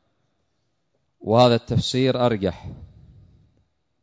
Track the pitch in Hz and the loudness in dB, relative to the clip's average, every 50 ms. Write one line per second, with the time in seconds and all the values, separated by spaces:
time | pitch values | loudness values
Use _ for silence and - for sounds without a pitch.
0 | _ _ _ _ _ _ _ _ _ _ _ _ _ _ _ _ _ _ _ _ | _ _ _ _ _ _ _ _ _ _ _ _ _ _ _ _ _ _ _ _
1 | _ _ _ _ - - 107 117 123 123 117 113 - - 117 - - - - 127 | _ _ _ _ -4 0 2 4 4 4 4 0 -2 -4 -4 -4 -4 -2 -2 -2
2 | 131 131 120 123 123 120 117 101 95 92 82 - - - - - - - - - | 0 0 0 0 0 0 0 0 -4 -4 -6 -6 -14 -18 -18 -18 -20 -20 -20 -20
3 | - - - - - _ _ _ _ _ _ _ _ _ _ _ _ _ _ _ | -20 -20 -20 -20 -20 _ _ _ _ _ _ _ _ _ _ _ _ _ _ _